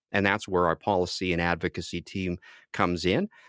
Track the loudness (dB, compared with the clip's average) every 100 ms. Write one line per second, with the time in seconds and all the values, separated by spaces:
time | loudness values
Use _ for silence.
0 | _ 2 2 2 0 2 2 2 0 0
1 | 0 -2 -2 0 0 0 -2 -6 -8 -8
2 | -8 -6 -4 -6 -10 -20 _ -2 0 2
3 | 2 2 0 -8